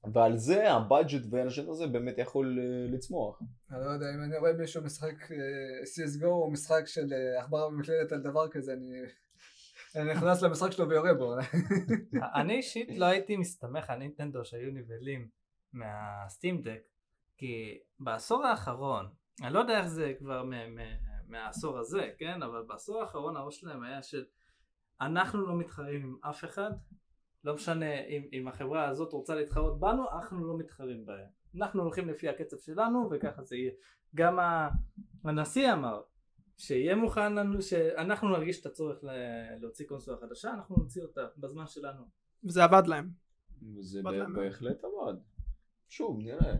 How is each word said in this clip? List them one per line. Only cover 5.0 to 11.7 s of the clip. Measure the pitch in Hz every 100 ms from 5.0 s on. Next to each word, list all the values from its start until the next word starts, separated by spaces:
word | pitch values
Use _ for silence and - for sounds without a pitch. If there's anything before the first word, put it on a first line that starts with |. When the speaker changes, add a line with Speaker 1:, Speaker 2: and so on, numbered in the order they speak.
| 156 151 -
Speaker 2:
אה, | 151 135 139 135 131
C | - - 151 147
S |
go | 170
או | 175 156
משחק | 143 - 160 156
של, | 170 143
אה, | 131 127 127
עכבר | 123 151 151
במקלדת | 151 147 160 151
על | 147
דבר | 139 147 156
כזה, | 156 135
אני, | 131 127 127 123 - _ _ - - - - - 156
אני | 151
נכנס | 156 165 180
למשחק | 185 156 185
שלו | 185 160
ויורה | 156 170
בו. | 156 123 123 131 170 -